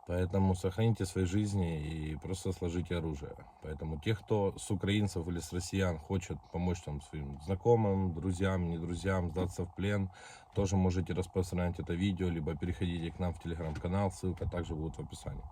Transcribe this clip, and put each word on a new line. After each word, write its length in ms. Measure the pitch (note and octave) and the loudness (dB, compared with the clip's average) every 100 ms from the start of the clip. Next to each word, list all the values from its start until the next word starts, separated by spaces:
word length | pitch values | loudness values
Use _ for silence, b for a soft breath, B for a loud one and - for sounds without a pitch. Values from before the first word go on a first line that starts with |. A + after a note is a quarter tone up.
| - | -2
Поэтому 480 | F2 F2+ G2 F#2+ | 0 2 4 4
сохраните 520 | F#2 F#2+ F#2 A2+ G#2+ F#2+ | 4 0 2 4 4 0
свои 180 | F#2+ | 2
жизни 560 | F#2 G2+ G#2 G2+ E2+ D#2+ | 2 2 2 2 0 0
и 380 | D2+ D#2+ D#2 D#2 | -4 -4 -4 -4
просто 340 | D#2 F2+ F#2+ | -4 -4 -4
сложите 460 | E2+ F2+ F2 E2 F2 | -2 -2 -2 0 -2
оружие. 340 | D#2+ C#2+ D2 - - - | -2 -4 -8 -12 -18 -14
Поэтому 400 | - D2+ D#2 D#2 | -10 -6 -4 -4
тех, 180 | A2 A2 | 0 -2
кто 340 | - G#2+ G2 - | 2 2 2 0
с 120 | - | -2
украинцев 560 | G2 F#2+ G#2 G2+ F#2 E2 | 0 2 2 2 0 -2
или 100 | E2+ | -4
с 140 | E2 | -2
россиян 440 | F2+ F2 G2 F#2+ D#2+ | -4 -2 0 2 0
хочет 400 | - G2 - D2 - | -2 -2 -2 -8 -6
помочь 300 | E2+ F2+ F2 | -2 0 0
там 200 | - D2 | -4 -8
своим 380 | - D#2+ C#2 C#2 D2+ | -6 -8 -6 -8 -4
знакомым, 680 | F#2+ A#2 A#2+ G#2 F#2+ F#2 | 0 6 6 6 4 2
друзьям, 540 | E2 F#2+ F2+ F#2+ F#2+ E2+ | 0 -2 2 2 2 0
не 100 | E2 | 0
друзьям, 520 | E2 E2+ G2 F#2+ F2 | -2 -2 0 0 0
сдаться 340 | D#2 F2+ - | 0 -2 -2
в 100 | F2+ - | -6 -2
плен, 340 | G2 G#2 F#2+ B B B B | 0 0 -2 B B B B
тоже 220 | - G2 G2 | 0 2 4
можете 380 | F#2 F2+ E2+ | 4 4 0
распространять 680 | E2 F2 F#2+ F2+ F2+ F2 F2+ | -2 0 0 0 2 0 0
это 140 | E2 | -2
видео, 340 | E2+ G2+ F#2 F#2 | 2 2 2 2
либо 260 | E2+ D2 | 2 -2
переходите 580 | D#2+ F2+ F2+ F#2 E2+ E2 | -2 -2 0 0 0 -4
к 80 | - | -2
нам 140 | F2+ | -4
в 60 | F2 F2 | -2 -6
Telegram-канал, 680 | E2 D#2+ D2+ F2 G2 G2+ | -4 -4 -4 -2 2 0
ссылка 340 | - F#2 E2+ E2+ | 0 -4 -2 -2
также 300 | F2 D#2+ D#2+ | -2 -4 -4
будет 220 | D#2+ - | -4 -6
в 40 | |
описании. 420 | D2+ - - C2 - | -10 -8 -8 -8 -12